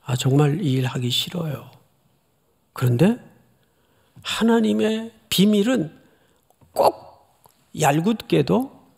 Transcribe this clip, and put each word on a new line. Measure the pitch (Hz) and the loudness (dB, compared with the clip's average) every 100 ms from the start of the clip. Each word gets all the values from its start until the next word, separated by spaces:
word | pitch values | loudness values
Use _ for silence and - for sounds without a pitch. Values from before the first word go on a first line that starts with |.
아, | - 127 | -4 -4
정말 | 135 139 147 147 | 0 2 2 0
이 | 170 | -2
일 | 131 127 | -2 -2
하기 | 131 123 | -4 -4
싫어요." | 127 - 175 160 123 - - _ _ _ _ _ _ _ _ _ | -4 -6 -8 -8 -10 -14 -20 _ _ _ _ _ _ _ _ _
그런데 | - 123 120 180 240 - _ _ _ _ _ _ _ _ - | -4 -2 2 2 2 -8 _ _ _ _ _ _ _ _ -16
하나님의 | - - 226 233 214 214 214 220 226 _ _ | -10 -2 2 2 2 0 -2 -4 -8 _ _
비밀은 | - 202 208 208 262 151 - _ _ _ _ _ _ _ | 2 4 4 0 -2 -4 -10 _ _ _ _ _ _ _
꼭 | - - - - - _ _ _ _ _ - | 0 0 0 -20 -20 _ _ _ _ _ 0
얄궂게도 | 147 147 180 226 - 160 139 190 269 - _ | 2 2 0 -2 0 0 2 0 -2 -12 _